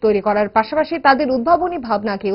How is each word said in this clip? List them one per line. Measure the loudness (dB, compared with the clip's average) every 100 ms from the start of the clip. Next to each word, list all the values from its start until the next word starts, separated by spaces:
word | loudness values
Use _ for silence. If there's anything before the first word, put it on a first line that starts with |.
তৈরি | 0 2 0
করার | 0 0 0
পাশাপাশি | 0 0 -2 0 2
তাদের | 2 2 0
উদ্ভাবনী | 2 2 0 -6 -4
ভাবনাকে | -4 -4 -4 -4